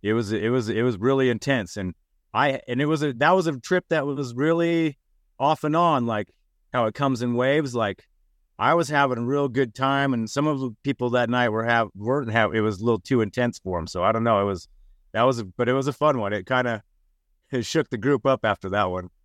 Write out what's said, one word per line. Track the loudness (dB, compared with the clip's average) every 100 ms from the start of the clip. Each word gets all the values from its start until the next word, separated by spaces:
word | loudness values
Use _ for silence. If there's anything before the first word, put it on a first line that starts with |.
it | 0
was, | 0 0
it | -2 0
was, | 0 0
it | 0
was | 0 0
really | 0 2 2
intense. | 0 -2 -4 -4 -8
And | -8 -8 _ _ _
I, | 0 0 -2 -4
and | -2
it |
was | 0 0
a, | -2
that | 0 4
was | 4 2
a | -4
trip | -2 -2 0
that | -2
was | -2 -4 -6
really | -2 0 2 2 2 0 -4 _ _ _ _
off | 0 0
and | 0
on, | 2 4 2
like | 0 -2 -6 _ _ _ _
how | -2
it | -2
comes | 0 -2 0
in | -2
waves. | 0 2 2 0
Like, | -2 -2 -4 _ _ _ _ _ _
I | 2
was | 2 2
having | 2 2 0
a |
real | -2 0 0
good | 0 -2
time, | 0 0 0 0
and | 0 -2
some | -2 -2
of | -2
the | -4 -8
people | -6 -2 0
that | 0 2
night | 2 0
were | 0
have-, | 0 2 0
weren't | -4 -2 -2 0
have-, | 0 2
it | 2
was | -2 -2
a |
little | 0 -2
too | 0 0
intense | 0 0 -4 -4
for | -6 -6
em. | -6
So | -2
I | 0
don't | 2
know. | 2 2
It |
was, | 2 -2 -8 _ -20 _ _
that | 0
was | 2 2
a, |
but | -6 -4 0
it |
was | 0 -2
a |
fun | 0 0 2
one. | -2
It | -4
kinda, | -2 0 0 -4 -8 _ _ _ _ _ _
it | -6
shook | -2 -2 -2
the | -4
group | 0 0
up | 2 0
after | 0 -2 -2
that | -2 0
one. | -2 -10 _